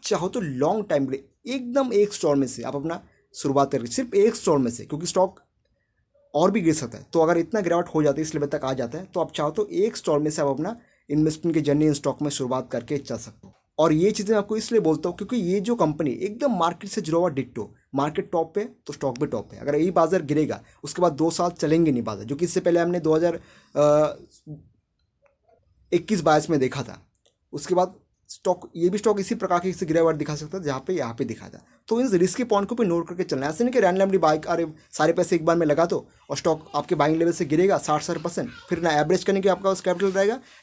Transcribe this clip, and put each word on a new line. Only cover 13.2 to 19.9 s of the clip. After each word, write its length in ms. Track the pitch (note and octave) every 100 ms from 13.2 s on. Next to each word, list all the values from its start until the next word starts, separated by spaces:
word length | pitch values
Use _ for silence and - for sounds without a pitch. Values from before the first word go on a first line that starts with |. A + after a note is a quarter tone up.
| A2+ - F#2+
हो। 60 | - _ -
और 140 | D#3+
ये 180 | D#3 F#3+
चीज़ें 200 | G#3+ G3+
मैं 60 | A3
आपको 200 | G#3 G#3+
इसलिए 240 | A3 A3+
बोलता 280 | D#3+ D#3 F3
हूँ, 80 | F3
क्योंकि 200 | G3+ B3
ये 220 | F3+ G3
जो 160 | G3+ A#3
कंपनी 360 | D#3 D3 D3+
एकदम 400 | - G#3 A3+ C#4+
मार्केट 400 | G3 E3 F3 G3
से 100 | A3
जुड़ा 180 | D#3 E3
हुआ 100 | F3+
डिट्टो, 460 | C3+ A#2 - G2+ - _ C3+
मार्केट 360 | D3 D#3 G3
टॉप 240 | F3 D#3+ G3+
पे 100 | A#3+ - -
तो 80 |
स्टॉक 260 | C#3+ C#3 A#2+
भी 60 | D3
टॉप 260 | A2+ -
पे। 60 | G2+
अगर 180 | B2 D3
यही 160 | F3